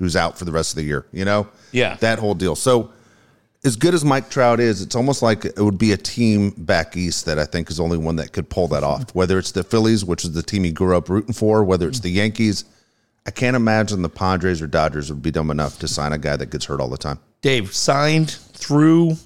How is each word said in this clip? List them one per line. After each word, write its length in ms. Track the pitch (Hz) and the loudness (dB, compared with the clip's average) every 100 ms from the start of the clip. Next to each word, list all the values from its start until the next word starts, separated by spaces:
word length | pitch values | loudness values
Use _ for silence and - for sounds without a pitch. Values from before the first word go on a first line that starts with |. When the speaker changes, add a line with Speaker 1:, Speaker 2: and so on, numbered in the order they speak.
Speaker 1:
who's 160 | 90 85 | -2 0
out 200 | 85 - | 0 -4
for 80 | |
the 60 | 87 | -4
rest 220 | 80 80 | -2 -2
of 40 | 80 | -4
the 40 | |
year, 240 | 76 71 - | -4 -4 -6
you 120 | 90 | -6
know? 220 | 98 104 104 _ - | -2 -2 -2 _ -6
Speaker 2:
Yeah. 240 | 123 117 - | -2 0 0
Speaker 1:
That 180 | 113 110 | 0 0
whole 160 | 107 | -2
deal. 220 | 90 90 73 | 0 -2 0
So 340 | 131 123 110 - _ _ _ _ _ _ | 2 2 0 -12 _ _ _ _ _ _
as 120 | 135 113 | -2 2
good 180 | 165 | 2
as 100 | 180 | 4
Mike 260 | 147 135 117 | 4 2 0
Trout 280 | 139 120 117 | 2 4 4
is, 240 | 120 95 | 2 0
it's 140 | - 117 | -2 -2
almost 260 | 131 135 | 0 2
like 220 | 117 110 | 2 0
it 160 | - - | -2 2
would 180 | 104 95 | 2 4
be 140 | 113 | 2
a 40 | 98 | 2
team 540 | - - 117 104 101 92 | -2 0 2 4 2 -2
back 380 | 82 90 80 87 | 0 0 0 -4
east 280 | 87 78 - | -4 -4 -2
that 120 | 76 | -2
I 60 | |
think 260 | 76 87 80 | -2 -4 -6
is 60 | 80 | -4
the 80 | |
only 140 | 85 85 | -2 0
one 180 | 80 82 | -2 -4
that 160 | 69 | -4
could 180 | - 76 | -8 -6
pull 160 | - 87 | -2 0
that 140 | 73 | 0
off. 320 | 71 71 123 | 0 -2 -4
Whether 240 | 90 90 95 | -2 2 0
it's 140 | - | 0
the 100 | 95 | -6
Phillies, 420 | 90 113 110 110 | -2 2 2 2
which 200 | 92 82 | 0 -4
is 80 | 87 | -4
the 100 | 80 | -6
team 220 | - 101 | -4 -2
he 80 | 90 | 0
grew 240 | 78 92 90 | 0 2 2
up 120 | 80 | 2
rooting 260 | 98 - | -2 -2
for, 280 | - 107 107 | -2 2 2
whether 240 | 98 92 82 | 4 2 0
it's 140 | 123 | -4
the 100 | 90 | -2
Yankees, 540 | 90 107 107 110 98 - _ _ _ _ _ - | 0 0 2 0 0 -6 _ _ _ _ _ -14
I 40 | |
can't 240 | - 123 | -4 0
imagine 480 | 127 113 110 104 101 | 2 2 2 2 -2
the 60 | 82 | -4
Padres 520 | - 92 92 90 85 | -2 0 0 0 -2
or 60 | 78 | -2
Dodgers 420 | 80 78 73 69 | 0 0 -2 -6
would 100 | 71 | -6
be 80 | 80 | -4
dumb 220 | 73 78 | -2 -2
enough 260 | 76 73 - | -2 -4 -6
to 60 | 80 | -8
sign 260 | - 73 | -4 -4
a 60 | 76 | -4
guy 160 | 73 71 | -4 -4
that 140 | 71 | -4
gets 140 | 71 | -8
hurt 160 | - 69 | -6 -6
all 80 | 64 | -4
the 80 | 65 | -6
time. 240 | 73 69 _ _ | -8 -10 _ _
Speaker 2:
Dave, 320 | 139 127 95 | 0 0 -2
signed 580 | - - 139 147 160 151 | -4 0 2 2 2 0
through 840 | - - - - 147 156 165 170 160 | -4 -18 -14 0 4 6 6 4 0